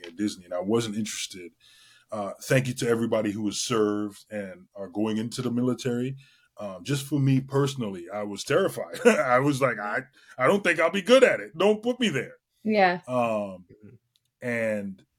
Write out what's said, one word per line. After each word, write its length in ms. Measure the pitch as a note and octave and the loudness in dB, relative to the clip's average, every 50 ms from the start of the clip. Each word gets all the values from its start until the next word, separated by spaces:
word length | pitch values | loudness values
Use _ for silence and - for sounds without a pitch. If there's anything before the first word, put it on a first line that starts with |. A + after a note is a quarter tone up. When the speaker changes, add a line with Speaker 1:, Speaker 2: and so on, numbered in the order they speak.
| - | -18
Speaker 1:
at 120 | F2 E2 | -14 -6
Disney, 280 | E2+ G#2 G#2 G#2 F#2 - | -4 -2 -2 -2 -6 -10
and 80 | - F2+ | -8 -6
I 60 | F2+ | -4
wasn't 360 | F2+ G2 A2+ A#2 A2+ G#2+ G2+ | 0 0 0 0 0 -2 -4
interested. 560 | A2+ G#2+ G#2 - - - - - F#2 F2 E2+ - _ _ _ _ _ _ _ _ _ _ _ | -4 -6 -6 -6 -8 -10 -10 -10 -14 -16 -16 -18 _ _ _ _ _ _ _ _ _ _ _
Uh, 220 | A2 G#2+ G2+ G2 - - - | -8 -6 -6 -8 -8 -10 -2
thank 240 | - C#3 C3 C3+ | 0 2 2 2
you 60 | C3 B2 | 0 -4
to 120 | - B2+ A#2 | -4 0 0
everybody 420 | A#2 A2+ A#2 A2+ A2+ A2 A2 G#2+ | 0 0 0 0 0 0 0 0
who 140 | G2 A2 G#2+ | -2 -2 -4
has 120 | G2+ G2 - | -4 -4 -4
served 680 | - - A#2+ A2 G#2+ G#2 G#2 G#2 G#2+ G#2 G2+ - - _ | -4 -2 2 2 2 2 2 0 -4 -6 -8 -14 -16 _
and 360 | A2 G#2 G2 F#2+ F2+ F2+ F#2 _ _ | -10 -10 -10 -10 -14 -18 -20 _ _
are 140 | G2 G2 F2+ | -14 -14 -8
going 280 | E2+ G#2 G#2+ A2 G#2+ | -4 -2 -2 0 0
into 240 | G#2+ A2+ A#2+ - - | -2 -4 -4 -6 -6
the 100 | B2+ A#2+ | -4 -2
military. 680 | A#2+ A#2+ B2 B2+ B2 A#2+ - B2+ A#2+ A#2+ B2 C3 C3+ C3+ - _ _ _ _ _ _ | -2 0 0 0 -2 -2 -4 -4 -4 -4 -4 -6 -8 -10 -16 _ _ _ _ _ _
Um, 260 | - G#2 G2+ F#2+ F2+ F2+ | -14 -12 -12 -12 -10 -6
just 220 | A2+ D3 C#3 C#3 | -4 -4 -4 -2
for 140 | - D#3 C#3+ | -2 0 2
me 220 | C3+ C3+ C3+ C3 | 4 4 4 2
personally, 640 | C3 - C3+ C#3 C#3+ C#3 C3+ C3 A#2 G2+ F#2+ F2+ E2+ F2 G2 | 0 0 0 0 0 0 -2 -4 -6 -6 -6 -8 -10 -8 -8
I 100 | G#2+ G#2 | -6 -6
was 200 | G#2 G2+ G2+ - | -6 -8 -8 -2
terrified. 560 | - C#3+ F3 G3 E3 - A#2 - - - - | 0 2 2 2 0 -2 -6 -8 -10 -8 2
<laughs> 40 | - | 4
I 340 | A#3+ G#3+ D#3+ D3 B2+ B2 B2+ | 4 4 4 4 4 4 4
was 220 | C#3 D3 C#3+ B2 | 4 2 2 2
like, 180 | C3+ B2+ A2+ G#2 | 0 0 0 -2
"I, 220 | G#2 G#2 G#2+ B2+ C3 - _ _ _ - - | -4 -4 -4 -4 -6 -8 _ _ _ -16 -4
I 100 | - B2+ | 2 4
don't 160 | C#3+ G3 G3+ G3+ | 4 4 4 2
think 160 | F3+ E3 D#3 | 0 2 2
I'll 120 | D#3+ E3+ | 2 2
be 100 | F3+ G3+ | 0 0
good 220 | F3+ A3 B3 C4+ B3+ | 4 6 8 8 8
at 180 | G3 C3+ G#2 | 8 6 2
it. 160 | G2+ G#2+ - | -4 -8 -2
Don't 260 | D#3+ F#3 G#3 G#3+ G#3+ A3 | 2 2 4 4 2 0
put 160 | A#3+ B3 B3 | -4 -2 0
me 100 | B3 G3 | 0 0
there." 260 | C#3+ B2+ G2+ - - _ _ _ _ _ - | 0 -2 -4 -6 -10 _ _ _ _ _ -4
Speaker 2:
Yeah. 380 | G#3+ G#3+ G#3 F#3+ F3+ F3+ F3 - | 0 4 4 4 4 2 0 -4
Speaker 1:
Um, 580 | - B2+ B2 A#2+ A2+ A2 G#2 G#2 G2 F#2+ F2+ F#2 F#2 | -2 0 0 0 2 0 -2 -4 -6 -8 -14 -18 -20
Speaker 3:
Mm-hmm. 240 | G2 - G#2+ G2+ - _ _ _ _ _ _ _ _ _ | -20 -20 -20 -20 -20 _ _ _ _ _ _ _ _ _
Speaker 1:
and, 640 | B2 B2 A#2+ A#2 A2+ A2 G#2+ G#2 G2+ G2 F#2+ - _ _ _ | -6 -4 -2 -2 0 0 -2 -2 -4 -8 -10 -12 _ _ _